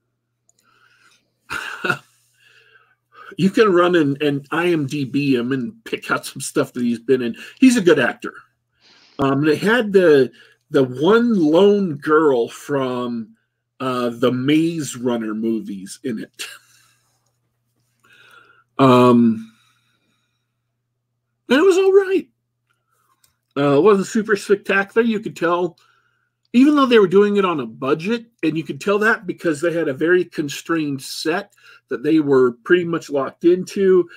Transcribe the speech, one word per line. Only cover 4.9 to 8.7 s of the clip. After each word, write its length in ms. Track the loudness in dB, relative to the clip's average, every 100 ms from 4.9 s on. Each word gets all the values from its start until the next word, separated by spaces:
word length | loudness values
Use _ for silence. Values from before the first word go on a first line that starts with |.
| -6 -4
B 280 | -4 0
him 200 | -2 -2
and 200 | -6 -6 -12 -12
pick 260 | -10 -6
out 140 | -8 -8
some 160 | -14
stuff 320 | -6 -4 -4
that 100 | -4
he's 160 | -4 -4
been 220 | -2 -2
in. 160 | -2 -8 -18 2
He's 200 | 4 4
a 40 |
good 160 | 2 2
actor. 360 | 0 -4 -14 -16 _ _ _